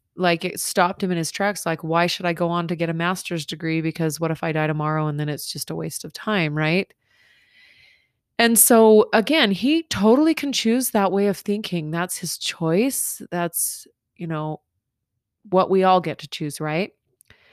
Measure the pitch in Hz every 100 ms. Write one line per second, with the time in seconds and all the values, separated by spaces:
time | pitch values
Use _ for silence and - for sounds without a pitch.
0 | _ - 180 170 180 - - - 180 190
1 | 185 170 160 - 202 190 170 160 160 165
2 | 175 - 180 170 170 175 170 165 165 165
3 | 175 185 - 170 147 156 160 160 160 160
4 | 160 147 165 160 165 156 156 151 151 156
5 | 151 147 147 147 - 151 - 165 160 -
6 | 160 - - 196 156 151 156 180 - _
7 | _ _ _ _ _ _ - _ _ _
8 | _ _ _ - 233 226 - 226 220 214
9 | - 214 208 320 226 190 254 320 - -
10 | 214 262 320 311 285 240 226 247 247 214
11 | 196 196 202 185 - 208 214 175 151 170
12 | 180 - 165 - - - 165 175 262 -
13 | - - - 175 170 - - - - _
14 | _ - 170 156 156 156 _ _ _ _
15 | _ _ _ _ 208 185 - 190 185 185
16 | 165 - 147 - 151 - 156 160 202 _
17 | _ _ _ _ _